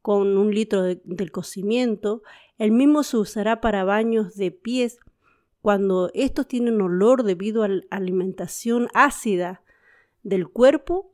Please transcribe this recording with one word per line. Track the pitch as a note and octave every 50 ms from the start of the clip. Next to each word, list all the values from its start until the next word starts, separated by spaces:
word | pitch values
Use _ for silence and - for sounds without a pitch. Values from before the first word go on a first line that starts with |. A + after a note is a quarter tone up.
con | _ G#3+ G#3 G3+ G3 G3 G3 G3
un | G3+ G#3+ G#3
litro | G#3 A3 G#3+ G#3 G3 F#3
de, | F#3 F3+ F3+ _
del | - F#3 E3+ G3 D#3+
cocimiento. | - - E3+ - - G3 F#3 G3+ A3+ B3 B3+ A#3+ G#3+ G3 - G#3 G#3+ A3+ _ - - - - _ _
El | _ A3+ G#3+
mismo | A3 A#3+ C4+ D4 D4+ D4+
se | C#4+ - -
usará | A3+ G#3 - - A3 G3+ G#3+ A3+ A3+
para | - A#3 G#3 G3
baños | F#3+ F#3 G3+ G#3+ A3+ A3+ A3+ A3 G#3+ F3+ -
de | G3+ G3+ F3+
pies. | E3+ - _ A3 B3 B3+ B3 A#3 - _ _ - _ _ _ _ _ _ _ _ _ _
Cuando | _ G#3 G3+ F#3+ G3 G3 F#3 F#3 F#3 F3 -
estos | - C#4 C4+ - - C4+
tienen | _ - A#3+ A#3+ A#3+ A3+ G#3+
olor | G3 F3+ F3 F3+ G3 A3+ C4 B3+ B3
debido | G#3 F#3 E3+ G3 G#3+ G#3+ A3+ G#3+
a | G3
la | G3 F#3 - -
alimentación | - F#3+ F#3+ F3+ F#3 F#3+ G3 F#3+ F#3 - F3 F3 - - - A#3 A#3 A#3+ A#3+ - -
ácida | A3 C4 C#4+ - - - A3+ G3 F3+ F3 F3 F#3 - _ _ _ _ _ _ _ _ _ _ _ _
del | _ G3+ G3 F#3 F3 D3
cuerpo | _ A3+ A#3+ C4 C#4+ D4 - - E4+ F#4+ G4 -